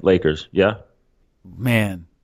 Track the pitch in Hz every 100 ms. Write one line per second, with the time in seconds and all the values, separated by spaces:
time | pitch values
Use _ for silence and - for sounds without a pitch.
0 | 92 90 78 78 - 95 98 110 - _
1 | _ _ _ _ 92 87 123 117 104 90
2 | 85 _